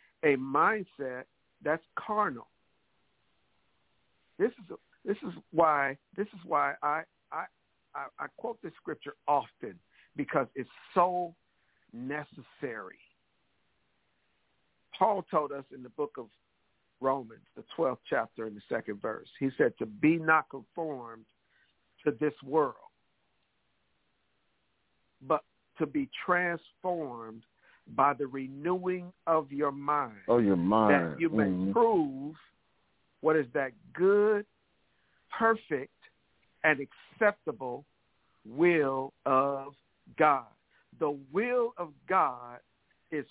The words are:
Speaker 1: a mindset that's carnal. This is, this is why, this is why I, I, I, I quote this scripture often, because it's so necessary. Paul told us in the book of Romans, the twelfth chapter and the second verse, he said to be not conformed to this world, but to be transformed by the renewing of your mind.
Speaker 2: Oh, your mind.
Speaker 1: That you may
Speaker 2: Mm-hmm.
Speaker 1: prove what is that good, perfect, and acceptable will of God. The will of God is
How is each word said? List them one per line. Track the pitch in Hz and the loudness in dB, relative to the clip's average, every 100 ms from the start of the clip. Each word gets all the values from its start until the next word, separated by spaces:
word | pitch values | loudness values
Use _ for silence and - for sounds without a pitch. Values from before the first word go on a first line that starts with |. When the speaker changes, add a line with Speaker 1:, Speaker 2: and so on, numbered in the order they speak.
| _ - | _ 0
Speaker 1:
a | 139 135 | 2 2
mindset | 135 143 185 214 180 - 131 127 - _ _ _ | 2 4 4 2 -6 -8 -8 -8 -14 _ _ _
that's | 147 165 _ - | -4 -4 _ -12
carnal. | - 214 196 120 - _ _ _ _ _ _ _ _ _ _ _ _ _ _ _ _ _ _ - | -4 -2 -2 -4 -16 _ _ _ _ _ _ _ _ _ _ _ _ _ _ _ _ _ _ -2
This | 226 | -2
is, | - 170 - _ _ - | -2 -20 -20 _ _ -6
this | 214 | -6
is | 220 165 - | -6 -12 -4
why, | 160 160 147 139 143 _ - | 2 4 4 0 -4 _ -8
this | 208 | -8
is | 185 | -8
why | 175 147 139 - | -4 0 0 -2
I, | 147 156 160 _ _ | -2 -2 -6 _ _
I, | 156 - _ _ _ _ | -10 -10 _ _ _ _
I, | 147 135 - | -14 -12 -10
I | 143 - | -12 -10
quote | 160 - | -12 -10
this | 165 - | -14 -14
scripture | - 151 143 - - | -12 -10 -12 -10 0
often, | 143 107 _ 113 87 _ _ _ - | 0 -2 _ -16 -16 _ _ _ -8
because | 135 143 123 135 | -2 -2 -2 -8
it's | 123 - - 185 | -12 -14 -2 2
so | 180 180 170 _ _ _ _ _ _ | 2 0 -8 _ _ _ _ _ _
necessary. | 117 131 147 147 185 117 - 135 110 95 - _ _ _ _ _ _ _ _ _ _ _ _ _ _ _ _ _ _ _ - | -12 -8 -8 -10 -18 -20 -12 -10 -10 -14 -18 _ _ _ _ _ _ _ _ _ _ _ _ _ _ _ _ _ _ _ 0
Paul | 208 196 - | 0 0 -2
told | 165 147 | -4 -2
us | 139 135 | -8 -12
in | 135 | -18
the | 123 | -16
book | 151 147 135 | -8 -8 -8
of | 113 _ _ _ _ _ _ - | -16 _ _ _ _ _ _ -4
Romans, | 131 139 113 113 _ - | -2 -2 -4 -18 _ -20
the | - - | -14 -2
twelfth | 135 123 - | -2 -2 -2
chapter | 135 113 - 110 | -2 -2 -6 -10
and | 104 | -10
the | - | -6
second | 117 110 101 | -6 -6 -8
verse, | 113 107 - - | -6 -8 -12 -4
he | 135 135 | -4 2
said | 127 - | 0 2
to | 113 | -10
be | 104 151 165 | 0 2 2
not | 160 160 - | 4 2 2
conformed | 135 110 - 160 131 117 113 110 _ _ _ _ _ _ _ | -14 -14 -8 -8 -8 -12 -16 -20 _ _ _ _ _ _ _
to | 147 113 | -4 0
this | 151 - | -2 -2
world, | 135 156 135 - - _ _ _ _ _ _ _ _ _ _ _ _ _ _ _ _ _ _ _ _ _ _ _ 131 | -2 0 0 -4 -20 _ _ _ _ _ _ _ _ _ _ _ _ _ _ _ _ _ _ _ _ _ _ _ -2
but | 151 _ _ _ - | -2 _ _ _ -6
to | 147 | -4
be | 143 135 - - | -2 -6 -8 -2
transformed | 175 175 170 - _ 185 170 143 117 113 113 _ _ _ _ - 117 | 0 0 -4 -10 _ -6 -4 -6 -10 -14 -16 _ _ _ _ -8 2
by | 143 | 2
the | 135 135 | 2 -6
renewing | 135 131 139 160 185 180 185 175 _ 170 | -6 -10 -6 -2 -2 -2 -4 -8 _ 0
of | 160 139 | 0 0
your | 139 143 | -2 -2
mind. | 139 143 147 123 104 - | -2 -2 0 -2 -8 2
Speaker 2:
Oh, | 120 | 4
your | 101 90 | 6 4
mind. | 90 110 107 92 82 73 | 4 6 6 6 2 -2
Speaker 1:
That | |
you | 110 | 0
may | 220 | 2
Speaker 2:
Mm-hmm. | 202 180 190 | 0 0 0
Speaker 1:
prove | 220 226 196 143 131 147 160 - _ _ _ _ _ _ _ | 2 4 4 0 -4 -10 -14 -20 _ _ _ _ _ _ _
what | 156 156 | 2 2
is | 123 | 0
that | 147 135 - - | -4 -4 -8 -16
good, | 160 185 208 208 208 208 _ _ _ _ _ _ _ _ - | 0 4 4 4 2 -4 _ _ _ _ _ _ _ _ 0
perfect, | 226 220 - 135 139 _ - _ _ _ _ - | 2 2 -2 -6 -6 _ -20 _ _ _ _ -2
and | 156 139 | 0 2
acceptable | 135 - - - 208 202 160 - 127 127 - _ _ _ _ _ 107 | -2 -14 -20 2 2 2 -10 -8 -10 -10 -14 _ _ _ _ _ -12
will | 131 175 165 135 135 135 _ 139 | 2 4 6 2 0 -6 _ 2
of | 131 139 139 139 135 _ _ - 127 | 2 2 -2 -8 -18 _ _ -16 2
God. | 151 135 110 _ _ _ _ 120 | 4 4 -2 _ _ _ _ -4
The | 151 143 135 | -4 -4 -4
will | 170 247 247 233 - | -4 0 0 0 -4
of | 160 139 - | -12 -12 0
God | 190 143 123 120 120 _ _ _ _ - | 2 2 -2 -14 -16 _ _ _ _ -8
is | 156 - | -8 -8